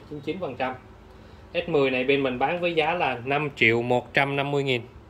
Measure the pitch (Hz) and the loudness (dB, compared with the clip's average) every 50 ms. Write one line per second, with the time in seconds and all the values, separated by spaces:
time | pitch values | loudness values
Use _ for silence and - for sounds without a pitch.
0 | - - 151 147 - 156 156 190 175 143 120 - 131 127 127 - - - - - | -6 -12 -14 -10 -8 -8 -6 -6 -6 -8 -4 -4 -4 -4 -4 -8 -14 -20 -20 -20
1 | - - - - - - - - - - - - - 170 160 147 135 135 131 127 | -20 -20 -20 -20 -20 -20 -20 -20 -16 -8 -6 -6 -2 0 2 2 4 4 2 2
2 | 127 135 139 139 139 131 127 123 135 143 175 175 175 175 170 156 151 160 175 175 | 2 2 2 2 2 0 0 0 0 0 0 0 -2 0 0 0 0 0 0 0
3 | 160 131 127 120 117 131 143 143 151 143 - - 117 113 113 120 120 123 123 123 | 0 0 -2 -2 -4 -2 -2 -2 -2 -4 0 2 4 4 4 4 2 2 0 0
4 | - - - 143 139 139 139 139 139 143 143 143 139 139 127 117 113 - - - | 0 0 0 0 0 2 0 -2 -2 -2 -2 -2 0 0 0 -2 -2 -8 -16 -20
5 | - - | -20 -20